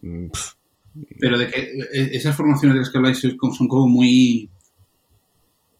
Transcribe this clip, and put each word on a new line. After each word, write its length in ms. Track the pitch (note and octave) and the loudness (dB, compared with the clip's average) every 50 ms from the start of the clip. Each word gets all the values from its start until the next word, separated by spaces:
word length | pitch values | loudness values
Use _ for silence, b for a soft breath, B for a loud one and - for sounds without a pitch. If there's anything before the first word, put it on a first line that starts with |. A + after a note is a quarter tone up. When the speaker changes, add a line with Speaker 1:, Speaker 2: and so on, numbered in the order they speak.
Speaker 1:
mm, 260 | - E2+ E2+ E2+ F2 F2 | -14 -12 -12 -10 -12 -12
pf. 240 | - - - - - _ _ _ _ _ _ _ - D#3 D3+ - - - | -12 -12 -14 -14 -16 _ _ _ _ _ _ _ -20 -20 -20 -20 -8 -4
Speaker 2:
Pero 180 | C3 B2 A#2+ | -2 -2 0
de 100 | A#2+ B2 | -2 -2
que, 140 | B2 B2+ C3 | -4 -6 -8
eh, 480 | C#3 - - C3+ C3 - C#3 C3+ C3+ C3 C3 | -8 -10 -10 -12 -12 -8 -4 -4 -4 -4 -4
esas 220 | B2+ - D3+ C#3+ | -4 -2 -2 -2
formaciones 380 | - D3+ D3+ C#3+ C#3 D3 C#3+ C3 | 0 0 0 2 4 4 4 4
de 40 | C3+ | 2
las 80 | B2+ C3 | 0 -2
que 80 | - | -2
habláis 220 | C3 B2+ C3 B2+ - | 0 0 0 0 0
son 180 | - B2 - | -2 -4 -2
como, 160 | - - B2 - | -2 -4 -4 -2
son 140 | - B2+ | -2 -2
como 200 | A#2 B2 C3 C3+ | 0 2 2 4
muy 640 | B2 B2 B2 B2+ B2 B2+ B2+ B2+ A#2+ A#2 A2+ G#2+ - _ _ _ _ _ _ _ _ _ _ _ _ _ _ _ _ _ _ _ _ _ _ _ _ _ | 4 4 4 4 6 6 6 4 4 2 0 -4 -10 _ _ _ _ _ _ _ _ _ _ _ _ _ _ _ _ _ _ _ _ _ _ _ _ _